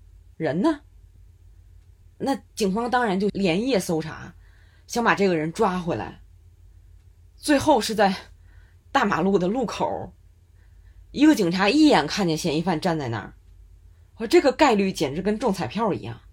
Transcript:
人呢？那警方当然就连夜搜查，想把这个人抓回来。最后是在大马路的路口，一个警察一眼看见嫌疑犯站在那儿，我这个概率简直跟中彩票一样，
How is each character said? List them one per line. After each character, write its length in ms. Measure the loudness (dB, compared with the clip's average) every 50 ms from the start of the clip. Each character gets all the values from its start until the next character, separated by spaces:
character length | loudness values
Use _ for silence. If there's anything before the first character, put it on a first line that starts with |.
| -20 -20 -20 -20 -20 -20 -12
人 240 | _ -6 -4 -2 0
呢？ 200 | 0 0 -2 -2 -8 -20 _ -20 -20 -20 _ -20 -20 -20 -20 _ -20 -20 -20 -20 -20 -20 -20 -20 -20 -20 -20 _ -20 -20 _ _
那 160 | -4 -4 -4 -6 -8 _ _
警 180 | -4 -4 -2 -2
方 160 | -2 -4 -2
当 140 | 0 0 0
然 160 | 0 0 0
就 80 | -2 -2
连 360 | -2 0 0 0 4 4 4
夜 140 | 4 4 0
搜 200 | 0 0 -2 -2
查， 360 | -2 -6 -12 -12 -14 -16 -18 -20 -20 -20 -20 -20 -20 -20 -20 -20 -18
想 180 | -8 -6 0 2
把 120 | 2 2
这 120 | 4 2
个 80 | 2 2
人 160 | 0 -2 -4
抓 280 | -2 -2 -2 0 0 -4
回 160 | -4 -4 -6
来。 260 | -6 -6 -10 -12 -18 -20 -20 -20 -20 -20 -20 -20 _ -20 -20 -20 -20 -20 -20 -20 -20 _ -20 -20 -20 -20 -20 _
最 220 | -12 0 2 2
后 240 | 2 4 4 2 2
是 140 | 2 -2 0
在 200 | 2 2 2 2 -2 -10 -18 -20 _ -20 -20 -20 -20 -20 _ _ -20 _ -4
大 120 | -2 0 0
马 160 | 0 0 0
路 180 | 0 0 0 0
的 80 | 0
路 180 | 0 -2 -4 -4
口， 480 | -6 -6 -6 -6 -6 -6 -8 -10 -14 -16 _ -20 -20 _ _ _ _ _ -20 -20 -20 -20 -20 -20 -20 -20 -20 -20 -14
一 140 | -2 2 4
个 80 | 4 4
警 160 | 4 2 -2
察 160 | 0 0 0
一 200 | 2 4 6 6
眼 180 | 6 6 4 2
看 220 | 0 -2 -2 -2
见 100 | -2 -2
嫌 180 | -2 -2 -2 -2
疑 60 | -2
犯 180 | -2 -2 -2 -2
站 180 | -2 -2 -2
在 120 | -2 -4 -6
那 100 | -6 -8
儿， 140 | -8 -12 -18 -20 _ -20 -20 -20 -20 -20 -20 -20 _ -20 -20 _ -20 _ _
我 100 | -10 -6
这 120 | 2 2 4
个 140 | 4 4 2
概 220 | 4 4 4 4
率 180 | 2 0 -2 -2
简 200 | -2 -4 -4 -4
直 80 | -4
跟 160 | -4 -4 -4
中 140 | -2 -2 -4
彩 160 | -2 -2 -6
票 240 | -6 -4 -4 -2 -2
一 120 | -4 -4 -8
样， 180 | -12 -14 -14 -18 -20